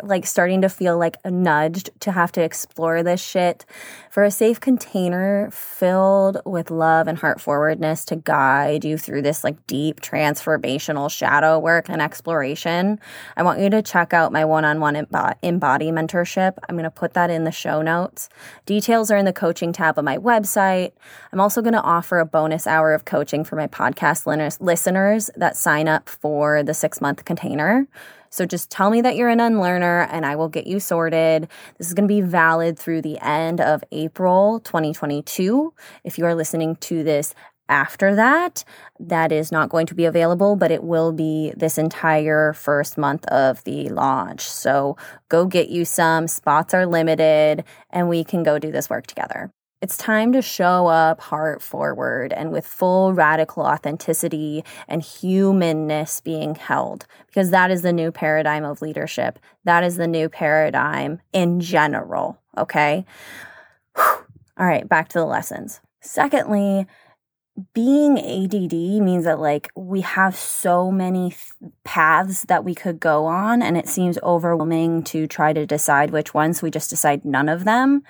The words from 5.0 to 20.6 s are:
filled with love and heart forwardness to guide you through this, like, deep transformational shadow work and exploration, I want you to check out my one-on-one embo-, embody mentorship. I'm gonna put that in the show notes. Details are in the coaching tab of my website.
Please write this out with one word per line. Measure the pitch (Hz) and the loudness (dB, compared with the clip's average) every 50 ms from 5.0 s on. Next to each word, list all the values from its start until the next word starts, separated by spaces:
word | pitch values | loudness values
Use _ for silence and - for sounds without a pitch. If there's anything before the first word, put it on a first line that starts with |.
| 180 175 180 180 190 196 202 202 208 - | -2 0 0 0 0 0 0 0 -2 -4
filled | - - - - - - 185 180 185 190 190 190 196 196 190 196 196 - - | -8 -14 -16 -16 -4 0 2 2 4 4 4 4 4 4 4 2 0 -2 -6
with | 202 185 170 165 - | -4 -4 -4 -4 -4
love | 165 165 160 160 160 165 160 160 | -2 0 2 4 4 4 2 0
and | 165 156 | -2 -2
heart | 160 151 - - | -2 -2 -2 -2
forwardness | - - 143 147 151 156 156 - 156 156 156 - - | -2 -2 0 2 2 0 0 0 -2 -2 -2 -4 -6
to | - 160 | -8 -8
guide | 156 - - 156 143 135 131 135 139 143 143 151 151 - | -6 -2 0 2 4 4 4 4 4 2 0 0 -2 -2
you | 151 156 | -4 -4
through | 156 - - - 143 | -4 -6 -6 -6 -2
this, | 139 143 151 - | -2 -2 -2 -2
like, | - 156 151 - _ | -4 -6 -6 -6 _
deep | - - 139 151 156 - - | -6 -4 -2 -2 -4 -4 -6
transformational | - - - 143 151 147 147 - - 160 156 - - 127 135 156 - - 151 139 139 151 | -10 -6 -2 0 0 0 -2 -2 -2 -2 -2 0 -2 -4 -4 -4 -4 -6 -4 -4 -4 -6
shadow | - - - - 135 147 156 160 160 156 | -6 -4 0 2 2 4 4 4 2 2
work | 156 165 170 165 - - | 2 2 2 0 0 -2
and | 165 160 | -4 -4
exploration, | 147 151 - - - 165 165 151 135 135 156 - - 170 170 175 185 202 214 214 - - - - - - - | -4 -4 -6 -8 -6 -4 -2 -2 -2 -4 -6 -6 -4 -2 0 0 0 0 -2 -4 -8 -16 -20 -20 -20 -8 -4
I | - | 0
want | 175 180 - - | 0 0 2 2
you | 196 196 | 2 2
to | 214 214 | 2 0
check | 208 - - 175 170 - | 0 0 0 0 2 4
out | 180 165 160 - | 4 2 2 2
my | - 156 156 | 2 0 2
one-on-one | 156 156 156 156 151 156 160 151 147 143 | 2 2 2 2 2 0 2 0 0 0
embo-, | 151 147 - - 156 - - 127 - | -2 -4 -4 -2 -2 -2 -2 -2 -4
embody | - 175 175 180 170 131 135 - 156 160 | -4 -2 -2 0 2 2 2 2 0 -2
mentorship. | 165 160 160 160 - 175 175 - - 190 185 190 185 - - - | -2 -2 -2 -2 -2 -2 -2 -2 0 0 0 0 -2 -4 -10 -8
I'm | 175 | -8
gonna | 170 165 160 | -6 -6 -8
put | - - 170 170 - | -6 -6 -6 -2 0
that | 180 175 175 | 0 0 0
in | 170 160 | 0 -2
the | 160 160 | -2 -4
show | - - - - 151 156 | -4 -6 -6 -4 -2 -2
notes. | 160 160 165 175 185 - - - - - _ - - - - - _ | 0 0 0 0 -2 -4 -8 -12 -16 -16 _ -20 -20 -20 -20 -14 _
Details | - 208 214 - - 233 226 220 214 | -2 -2 -2 2 2 2 2 2 2
are | 208 | 2
in | 202 196 | 2 2
the | 190 | 2
coaching | 185 - 202 170 175 - 175 170 | 0 0 -2 -2 0 -2 -4 -4
tab | 170 - 165 160 156 156 | -2 0 0 0 2 0
of | 147 | -2
my | 143 135 139 | -2 -4 0
website. | 196 240 233 220 208 - - 214 | 2 2 2 2 2 0 0 2